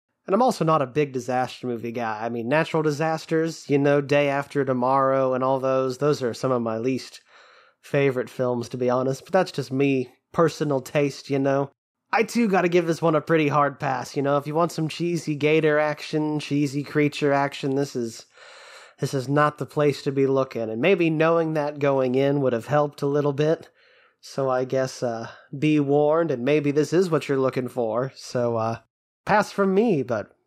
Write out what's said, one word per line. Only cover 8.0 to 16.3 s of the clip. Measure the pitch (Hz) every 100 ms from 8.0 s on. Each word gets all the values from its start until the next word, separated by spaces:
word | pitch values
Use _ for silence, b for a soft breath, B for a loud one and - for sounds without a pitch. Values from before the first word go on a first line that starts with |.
| 139 127 117
films, | - 127 123 117
to | 127
be | 123
honest. | 123 131 131
But | -
that's | 190 180
just | - 131
me, | 131 139 135 120 _ _
personal | - 160 - 151 139
taste, | 127 151 143 - -
you | 139
know. | 139 139 139 _ _ _ _
I, | 208
too, | 233 233 226
gotta | 185 175
give | 175 165
this | 156
one | 165
a | 156
pretty | - 165 147
hard | 147 143 120
pass, | 143 127 123 147
you |
know. | 139 143
If | 147
you |
want | 151 170
some | - 156
cheesy | - 170 170 151
gator | 147 147 160 156 151
action, | 151 147 - 156 151